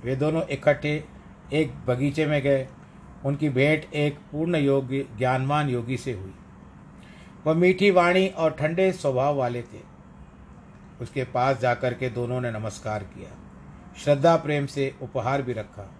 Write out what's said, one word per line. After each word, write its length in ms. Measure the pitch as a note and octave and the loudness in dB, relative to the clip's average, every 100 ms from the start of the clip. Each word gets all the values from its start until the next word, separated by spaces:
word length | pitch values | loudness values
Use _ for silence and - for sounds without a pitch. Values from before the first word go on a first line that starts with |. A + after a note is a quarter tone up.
वे 120 | A#2+ C3 | -4 -2
दोनों 280 | D3+ D#3+ D#3 | 0 0 -2
इकट्ठे 540 | C#3 - C#3+ D3 D3+ D#3 - - - - | 0 2 2 0 -4 -6 -18 -20 -20 -4
एक 200 | D3 D3+ - - | -2 0 -2 -2
बगीचे 380 | B2 C#3+ C#3 D3+ | 0 0 0 0
में 160 | D3+ | 2
गए। 260 | C#3 C#3 C3 - - - - - C#3 | 4 2 0 -12 -20 -20 -20 -8 -4
उनकी 240 | C#3 D3+ | 0 0
भेंट 440 | B2+ C#3+ D#3 - | 2 2 2 -2
एक 260 | D3+ D3 C#3+ - | -2 -2 -2 -10
पूर्ण 240 | D3 E3 E3+ | -6 -2 2
योगी, 440 | C#3 C#3 C3 C3+ | 4 2 0 -4
ज्ञानवान 720 | C#3 G#2+ B2+ C3 C3 D3 D3 | -6 -2 0 0 0 0 0
योगी 280 | B2 A#2 B2+ | -2 -2 -6
से 160 | - | -4
हुई। 200 | G#2+ F#2+ - - - - - - - - - - - D3+ | -8 -10 -16 -20 -20 -20 -20 -20 -20 -20 -20 -20 -6 0
वह 80 | |
मीठी 380 | D#3+ F3+ F3+ G3+ | 4 4 6 6
वाणी 360 | F3+ F3 F3+ F#3+ | 6 6 4 2
और 240 | F#3 D#3+ | 2 -2
ठंडे 400 | - D3+ E3+ F#3+ | 0 -2 2 2
स्वभाव 440 | F#3 D3 B2+ C#3 C#3+ | 2 -2 0 0 0
वाले 260 | B2 A#2+ | -2 -4
थे। 180 | A2+ - - - - - - - - - - - - - | -10 -16 -20 -20 -20 -20 -20 -20 -20 -20 -20 -20 -20 -14
उसके 220 | A#2+ - | -8 -6
पास 360 | B2 B2 B2+ C3 | -4 0 2 2
जाकर 340 | B2 A#2+ B2+ | 0 0 0
के 160 | A#2+ B2+ | -2 -4
दोनों 320 | A2+ A#2+ B2+ | -4 -4 -2
ने 100 | B2 | -4
नमस्कार 520 | A2 A2 G2 A2 G#2+ | -4 -6 -8 -6 -6
किया, 260 | G2 - F#2+ - - - - - - - | -8 -14 -16 -16 -20 -20 -20 -20 -20 -8
श्रद्धा 360 | - C#3+ D#3+ E3 | 2 4 6 4
प्रेम 300 | D3 D3 C#3 | 2 -2 -2
से 300 | C#3+ C3+ C3+ | -2 -4 -4
उपहार 400 | B2+ C3 A#2 C#3 | -8 -4 -2 -2
भी 120 | B2 | -2
रखा। 380 | A2 G#2 - G2 D2+ | -6 -8 -12 -16 -16